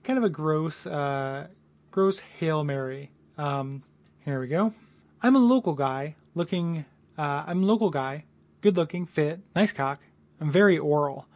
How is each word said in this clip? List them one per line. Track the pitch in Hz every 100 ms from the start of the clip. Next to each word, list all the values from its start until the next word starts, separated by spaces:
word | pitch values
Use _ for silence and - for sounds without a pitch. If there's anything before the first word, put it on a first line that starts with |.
kind | - 262
of |
a | 214
gross, | 156 156 156 160 - 165
uh, | 151 143 139 135 135 160 _ _ _ _
gross | - 190 196
Hail | - - 160 156
Mary. | 147 135 131 135 143 _ _ -
Um, | 143 139 135 139 - _ _ _ 147
here | 135
we | 127
go. | 160 220 - - _ _ _
"I'm | 247
a | 269
local | 240 262 190
guy | 143 135 135 147 - _
looking, | 170 170 180 170 165 143 _ _ -
uh, | 147 143 156
I'm | 175
a | 196
local | 220 208
guy, | 151 131 147 - _ _ _
good-looking, | 208 180 160 180 170
fit, | - 151 170 - 170
nice | 208
cock. | - 135 139 _ _ _ -
I'm | 151
very | 170 202 160
oral. | 147 147 143 135 -